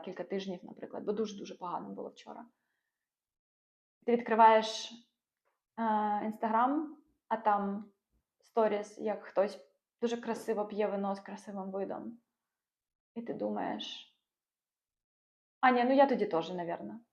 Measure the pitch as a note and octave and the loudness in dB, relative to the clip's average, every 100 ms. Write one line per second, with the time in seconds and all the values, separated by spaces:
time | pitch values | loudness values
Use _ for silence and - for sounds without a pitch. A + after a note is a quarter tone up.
0 | - F3+ F3+ G3 F#3+ F3+ - - - - | -8 -12 -6 -6 -4 -10 -12 -16 -14 -10
1 | - G#3 G#3+ G3 - F3+ F3+ E3 G3+ G3 | -4 -2 -4 -6 -12 -10 -8 -8 -8 -10
2 | - - - A3+ A#3 _ _ _ _ _ | -12 -14 -18 -18 -18 _ _ _ _ _
3 | _ _ _ _ _ _ _ _ _ _ | _ _ _ _ _ _ _ _ _ _
4 | - A#3 A#3 A3+ A3+ A3 A3 - - - | 2 2 4 8 10 8 4 -6 -10 -16
5 | _ _ _ _ _ _ _ - A3+ G#3+ | _ _ _ _ _ _ _ -4 0 2
6 | G#3+ G#3 G#3+ A3 A3+ A3+ B3+ D4 D4+ - | 2 0 -2 -2 0 4 4 2 -2 -10
7 | _ _ _ A3 A3 G3+ G3 G3+ - _ | _ _ _ 0 2 2 0 -4 -8 _
8 | _ _ _ _ _ - G#3+ G#3 G#3 - | _ _ _ _ _ 2 4 2 -4 -6
9 | G#3+ G3+ - - G3+ - - _ _ _ | -4 -4 -4 0 0 0 -16 _ _ _
10 | A#3 A#3 A3+ A3 - G#3 G#3 G3+ G#3 G3 | -2 -2 -4 -6 -2 -2 -2 -2 -2 0
11 | G3+ G3 - G#3 - G3 F#3+ F#3+ F#3+ - | -2 -4 -8 -14 -12 -10 -8 -6 -6 -6
12 | A3+ A#3 _ _ _ _ _ _ _ _ | -10 -14 _ _ _ _ _ _ _ _
13 | _ - A#3 G#3+ G#3 G#3 F#3 G#3+ - - | _ -14 -10 -6 -4 -4 -4 -6 -8 -12
14 | - _ _ _ _ _ _ _ _ _ | -16 _ _ _ _ _ _ _ _ _
15 | _ _ _ _ _ _ B3+ B3 A#3+ C4+ | _ _ _ _ _ _ 4 4 4 6
16 | C#4 A#3 G3+ E3 E3 F3+ E3+ E3+ G#3 G#3+ | 6 4 0 0 -2 -6 -6 -6 -8 -14
17 | _ | _